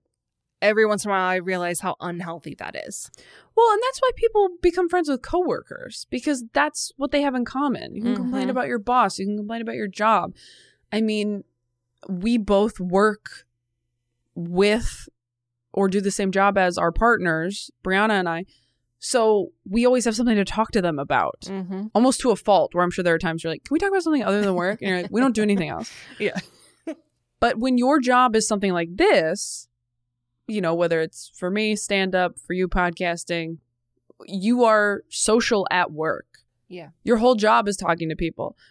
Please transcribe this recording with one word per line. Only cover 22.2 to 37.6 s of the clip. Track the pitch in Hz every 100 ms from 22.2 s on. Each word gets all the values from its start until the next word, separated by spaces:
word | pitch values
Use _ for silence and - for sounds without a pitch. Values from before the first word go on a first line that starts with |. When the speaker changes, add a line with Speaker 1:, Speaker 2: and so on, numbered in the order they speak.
Speaker 2:
to | 254
a | 202
fault, | - 190 151
where | 175
I'm | 180
sure | 180
there | 175
are | 165
times | 170 160
you're | 165
like, | 160
"Can | -
we | 302
talk | 392
about | 392
something | 330 302
other | 196 202
than | 202
work?" | 180 180 208
And | 196
you're | 180
like, | 180
"We | 214
don't | 269
do | 214
anything | 214 202 156
else." | 82 226 -
Speaker 1:
<laughs> | - -
Yeah. | 208 - - _ _ _ - 302 _ _ _ _
Speaker 2:
But | 233 220
when | 254 247
your | 247 302
job | 247 254 254 220
is | 220
something | 208 196
like | 180 170 180
this, | 381 254 160 190 - - - _ _ _ _ _ _ _ -
you | 214
know, | 175 170
whether | 170 165
it's | 160 - -
for | - 180
me, | 202 214
stand-up, | 208 - 202 190 185 180 -
for | -
you, | 180 185
podcasting, | 190 175 165 180 170 - 170 165 165 _ _ _ _ _ - -
you | 190 202 247
are | 233 214 208 202 -
social | - - 226 - 214 185
at | 180 175
work. | 151 156 101 - _ _ _ _
Speaker 1:
Yeah. | 180 156 _
Speaker 2:
Your | - 220
whole | 240
job | 247 214 233